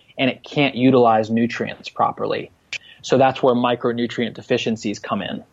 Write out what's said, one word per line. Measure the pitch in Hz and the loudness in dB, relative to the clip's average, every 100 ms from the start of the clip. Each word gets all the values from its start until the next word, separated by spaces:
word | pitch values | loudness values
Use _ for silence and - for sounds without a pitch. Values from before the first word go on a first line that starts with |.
| _ - | _ -2
and | 131 | -2
it | 123 | -2
can't | - 151 139 117 | -6 -2 0 2
utilize | 131 131 120 113 110 | 4 6 6 4 2
nutrients | 113 117 - 117 - - | 0 0 -2 -8 -10 -12
properly. | - 117 - 107 - - _ - - _ - | -4 -4 -2 -4 -4 -6 _ -14 -14 _ -12
So | - 131 | 0 4
that's | 131 131 | 4 4
where | 135 | 2
micronutrient | 120 123 120 120 117 120 - 113 | 2 0 0 -2 -2 -4 -4 -6
deficiencies | - - 123 - 110 107 104 | -6 -4 -2 -2 -4 -6 -8
come | - 104 | -6 -6
in. | - - - | -6 -10 -14